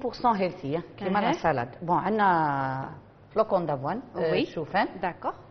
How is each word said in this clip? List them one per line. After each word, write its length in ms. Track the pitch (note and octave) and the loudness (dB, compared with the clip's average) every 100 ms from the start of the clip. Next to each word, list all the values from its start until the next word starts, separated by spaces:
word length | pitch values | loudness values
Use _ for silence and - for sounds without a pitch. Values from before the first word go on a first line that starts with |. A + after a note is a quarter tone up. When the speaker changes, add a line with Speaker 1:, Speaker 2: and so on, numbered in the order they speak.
Speaker 1:
pour 120 | B3+ | 0
cent 220 | - B3 G#3 | 0 2 2
healthy، 360 | F#3 - C#3 D#3 | 0 -2 -4 -4
hein, 220 | - - | -6 -6
كيما 200 | G3 G3 | 0 2
Speaker 2:
أها. 60 | |
Speaker 1:
لا 80 | G#3 | 2
سالاد. 360 | E4+ E3+ C3+ A#2+ - | 2 2 2 -2 -6
بون، 160 | E3+ E3+ | 0 2
عندنا 920 | F3+ A3 G3+ E3+ D3+ C#3 C3+ C3 C3+ D3+ - - - | 2 4 4 6 4 2 0 -2 -6 -12 -20 -20 -6
فلوكون 320 | - G#3+ F#3+ E3 | 0 2 2 0
دافوان، 340 | C#3+ C3+ G#3 - - | -2 -2 -6 -6 -2
آه، 160 | E3 | 0
Speaker 2:
وي. 120 | F3+ | 2
Speaker 1:
شوفان. 440 | D4+ - D3+ F#3+ C4+ F#3 | 0 -4 -2 0 0 -2
Speaker 2:
داكور. 300 | F#3 E3 C#4 - - | -6 -4 -8 -8 -14